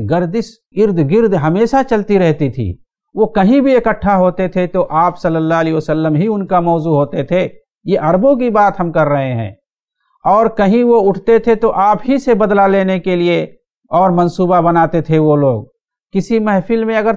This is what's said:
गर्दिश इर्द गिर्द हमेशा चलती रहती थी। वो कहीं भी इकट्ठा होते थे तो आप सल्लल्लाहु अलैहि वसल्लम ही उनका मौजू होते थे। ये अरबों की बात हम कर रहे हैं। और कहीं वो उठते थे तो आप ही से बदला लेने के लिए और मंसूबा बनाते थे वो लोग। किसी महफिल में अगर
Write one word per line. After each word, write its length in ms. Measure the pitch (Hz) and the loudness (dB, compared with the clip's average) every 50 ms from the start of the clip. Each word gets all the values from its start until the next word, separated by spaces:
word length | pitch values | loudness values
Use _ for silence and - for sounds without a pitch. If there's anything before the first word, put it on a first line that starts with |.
| 113 | -2
गर्दिश 520 | 101 147 175 180 170 170 233 220 - - _ _ _ _ | -2 -2 -2 -2 -2 -4 -6 -6 -6 -12 _ _ _ _
इर्द 240 | - 214 208 196 170 151 135 | -2 0 0 2 0 0 2
गिर्द 280 | 165 220 233 220 190 175 | 2 2 2 2 0 0
हमेशा 440 | 139 156 165 190 226 226 - 269 262 | 0 0 0 0 0 0 0 0 0
चलती 340 | 269 240 214 202 - 208 196 | 0 -2 -4 -2 0 0 2
रहती 300 | 185 165 151 151 156 135 | 2 2 0 0 -2 -4
थी। 160 | 110 131 117 95 87 - - _ _ _ _ _ _ | -4 -4 -6 -6 -6 -10 -14 _ _ _ _ _ _
वो 100 | - 220 208 | -2 -2 0
कहीं 340 | - 214 190 190 247 285 | 0 0 2 4 4 4
भी 140 | 254 277 262 | 2 2 2
इकट्ठा 380 | 247 226 233 208 - - 196 202 | 2 2 0 -4 -2 0 0 2
होते 320 | 190 180 180 175 - 190 180 | 2 2 0 0 -2 -6 -4
थे 160 | - 185 180 175 | -2 -4 -4 -2
तो 140 | - 185 | -2 -2
आप 340 | 180 - 151 156 170 180 165 - | -2 0 0 0 0 0 -2 -2
सल्लल्लाहु 420 | - 180 160 160 160 160 165 165 | -4 -2 -2 -2 -2 0 0 0
अलैहि 160 | 165 160 160 | 0 0 -2
वसल्लम 400 | 160 156 - 156 156 160 160 156 | -4 -2 -2 -4 -2 0 0 0
ही 120 | 147 180 226 | 0 0 -2
उनका 300 | 220 208 190 165 190 180 | -2 -4 -4 -2 -2 0
मौजू 280 | 170 170 170 165 151 170 | 0 0 -2 0 0 0
होते 320 | 160 143 143 139 - 170 139 | 0 0 0 -2 -2 -6 -4
थे। 200 | - 170 180 180 - - - _ _ _ _ _ | -2 -2 -2 -2 -4 -8 -14 _ _ _ _ _
ये 100 | - 185 - | -4 -2 -2
अरबों 360 | 151 156 175 185 208 269 285 240 | 0 0 0 2 2 2 2 2
की 120 | 247 247 | 0 0
बात 280 | 208 214 208 202 185 - | 2 2 2 2 0 -2
हम 120 | 180 170 | -6 -2
कर 160 | 160 170 156 147 | 0 0 0 0
रहे 240 | 143 139 135 131 | 0 -2 -2 -4
हैं। 260 | 123 117 113 98 101 _ _ _ _ _ _ _ _ _ _ _ _ _ _ | -4 -4 -6 -8 -10 _ _ _ _ _ _ _ _ _ _ _ _ _ _
और 220 | 156 185 214 226 220 220 - | 0 2 2 2 0 0 0
कहीं 260 | 208 190 208 240 240 | 0 2 2 2 2
वो 160 | 240 233 233 | 4 2 4
उठते 380 | 196 196 185 185 - - 226 226 | 2 2 -2 -2 0 2 2 2
थे 160 | 220 240 226 | 2 0 0
तो 140 | 214 226 220 | 0 0 -2
आप 320 | - - 190 208 214 208 - | 0 0 0 0 0 0 0
ही 120 | 254 269 277 | -2 -2 -2
से 140 | 277 269 233 | 2 0 0
बदला 320 | 202 220 202 202 202 196 196 | 2 2 0 2 2 2 2
लेने 320 | 196 196 190 190 190 185 | 2 2 0 0 -2 -2
के 160 | - 185 180 | -2 -2 -2
लिए 240 | 175 175 175 175 165 156 - - _ _ _ _ _ _ _ | 0 0 0 0 -2 -2 -6 -12 _ _ _ _ _ _ _
और 200 | - 165 185 190 175 | 0 0 2 2 2
मंसूबा 460 | 175 175 175 165 - 185 175 185 175 | 2 0 0 0 -2 -2 0 2 2
बनाते 400 | 165 170 170 170 165 156 160 170 | 2 2 2 2 0 0 0 -4
थे 160 | 147 - 160 156 | -2 0 0 2
वो 160 | 156 151 147 147 | 2 2 2 2
लोग। 300 | 143 135 123 110 104 - _ _ _ _ _ _ _ _ _ | 2 0 0 -2 -6 -12 _ _ _ _ _ _ _ _ _
किसी 260 | 196 190 - 226 226 | -6 -4 -2 -2 -2
महफिल 440 | 214 214 202 190 175 - 226 226 226 | 0 0 0 -2 0 -2 -2 -2 -2
में 100 | 220 226 | -2 -2
अगर 200 | 220 214 220 226 | -2 0 -2 -2